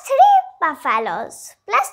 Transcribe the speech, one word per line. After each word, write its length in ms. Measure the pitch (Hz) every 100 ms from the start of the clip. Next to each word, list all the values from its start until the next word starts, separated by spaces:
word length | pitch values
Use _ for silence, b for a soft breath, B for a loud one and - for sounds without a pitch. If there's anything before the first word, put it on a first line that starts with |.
| -
three 300 | 539 807 784 740 -
buffaloes, 960 | 320 294 269 226 220 170 - - - - -
plus 240 | 440 -